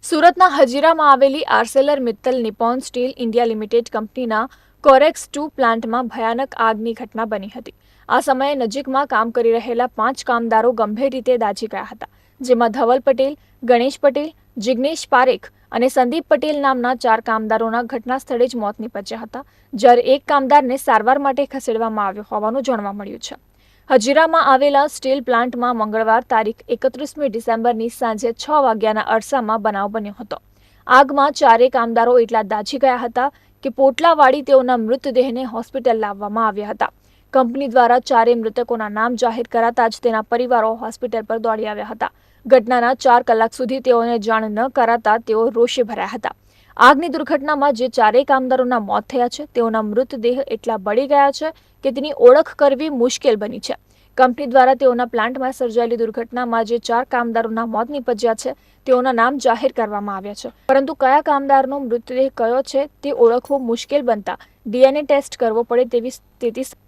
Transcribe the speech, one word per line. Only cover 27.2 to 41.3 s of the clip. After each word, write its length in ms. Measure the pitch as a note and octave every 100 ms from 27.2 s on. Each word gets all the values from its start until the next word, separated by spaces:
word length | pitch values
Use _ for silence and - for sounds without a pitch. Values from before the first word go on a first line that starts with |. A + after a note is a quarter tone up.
| C#4+
ડિસેમ્બરની 580 | G#3+ A3+ A3+ A#3 A3+ A#3
સાંજે 360 | - A#3 G#3+ A#3 A#3
છ 180 | - D4+ C4
વાગ્યાના 380 | A3 G#3+ G#3+ -
અરસામાં 480 | A3+ - C4+ G#3+ A3
બનાવ 240 | G#3+ G3+ G3+
બન્યો 200 | A3 G#3 G3+
હતો. 160 | A#3 - _ _ _ _ -
આગમાં 500 | B3+ C#4 C#4+ C#4 C#4+
ચારેય 340 | C#4+ A3+ B3+
કામદારો 380 | B3 A#3 A#3 A#3 B3
એટલા 180 | A#3 A3+ G3+
દાઝી 280 | G#3 G#3 C#4
ગયા 160 | C4+ B3
હતા 240 | A#3+ A#3+ C4+ _ _ _
કે 80 | C4+ A#3+
પોટલા 320 | C4+ B3+ E4+ D#4
વાળી 240 | C4+ C#4 C4+
તેઓના 280 | C4+ B3+ B3
મૃતદેહને 640 | A3 C4 C#4+ A#3+ C4 A#3 C4
હોસ્પિટલ 480 | A#3 A3+ C4+ B3 A3+
લાવવામાં 420 | G#3 G3 G#3 G#3+ A3
આવ્યા 260 | G3+ G#3
હતા. 160 | G#3+ - _ _ _ _
કંપની 360 | C4 B3 B3+ C#4
દ્વારા 280 | B3 A#3+ B3 -
ચારેય 300 | A#3+ A#3 A#3+
મૃતકોના 500 | A3 G#3+ A#3 A#3 G#3+ G#3
નામ 180 | A#3 A#3+
જાહેર 220 | A#3+ A3+ A#3 A#3
કરાતા 320 | A#3 A#3+ A#3
જ 160 | A3+
તેના 240 | A#3+ A3 G#3+
પરિવારો 360 | A#3 B3 A#3+ A3 A3+
હોસ્પિટલ 420 | A3+ - B3 A3+ G#3+